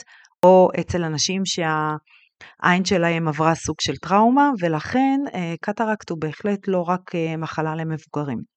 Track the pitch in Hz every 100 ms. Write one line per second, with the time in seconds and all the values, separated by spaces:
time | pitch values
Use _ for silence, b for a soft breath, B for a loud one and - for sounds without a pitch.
0 | - b b b 180 185 185 - 165 175
1 | 165 151 - 190 185 - 160 156 151 151
2 | _ _ _ _ - - - 180 180 190
3 | 170 165 165 147 160 160 - 156 - 135
4 | 160 196 226 269 285 233 170 156 - 254
5 | 269 269 277 185 170 170 - 208 220 214
6 | - 170 156 147 208 196 196 180 170 180
7 | 185 175 160 160 156 - 156 160 160 156
8 | - 151 143 117 -